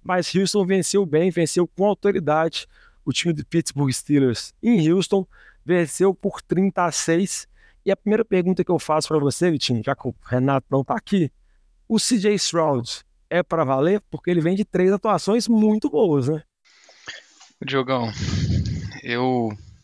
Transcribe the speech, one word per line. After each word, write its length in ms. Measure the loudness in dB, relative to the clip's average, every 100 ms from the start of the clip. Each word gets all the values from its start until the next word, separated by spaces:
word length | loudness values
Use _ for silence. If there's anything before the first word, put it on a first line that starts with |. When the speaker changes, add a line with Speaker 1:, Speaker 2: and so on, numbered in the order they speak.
Speaker 1:
mas 320 | -4 -2 0
Houston 320 | 0 2 0 2
venceu 400 | 0 2 0 2
bem, 240 | 2 2
venceu 380 | 2 0 0 -2
com 180 | 0 0
autoridade 800 | 2 0 0 0 0 0 -4 -12 _ -20 _ -6
o 80 |
time 180 | -2 -2
do 140 | -2 -2
Pittsburgh 460 | -2 -2 -2 -2
Steelers 640 | -2 0 2 4 0 -6 -4
em 300 | 2 4 4
Houston, 360 | 2 2 -2 -2 -10 -20 _
venceu 520 | -2 0 0 0 0 0
por 260 | -4 -8
trinta 440 | -4 0 0 0 -2
a 60 |
seis. 560 | -2 0 0 0 -4 -12 _ _ _ -2
E 60 |
a 40 | -2
primeira 300 | 0 0 2
pergunta 380 | 0 0 0
que 80 | 0
eu 80 | -2
faço 280 | 0 -2 0
pra 120 | 0
você, 320 | 0 0 0
Vitinho, 320 | 0 -2 -2 -2
já 100 | -6
que 120 | -6
o 80 | -10
Renato 420 | -4 0 0 0 0
não 120 | -2
tá 120 | -2 -4
aqui, 360 | -2 0 0 -4 _ _ _ _ _
o 120 | -2
C 180 | 0 0
J 160 | 2 0
Stroud 640 | 0 0 2 0 -4 -10 -16 _ _
é 140 | -2
pra 200 | 0 0
valer? 380 | 0 2 2 0 -4
Porque 220 | -8 -2
ele 100 | 0
vem 140 | 2 0
de 100 | -2
três 260 | 0 2
atuações 560 | 2 0 0 2 0 2
muito 440 | 2 4 2 0
boas, 360 | 2 2 2 0
né? 140 | -2 -8 _ _ _ _ _ -20 -20 -20 _ -20 _
Speaker 2:
Diogão, 480 | -4 -4 0 -2 -2 -4 -4 -2 0 0 -2 -6 -8 -12
eu 520 | -6 -2 0 0 -2 -6 -16 -20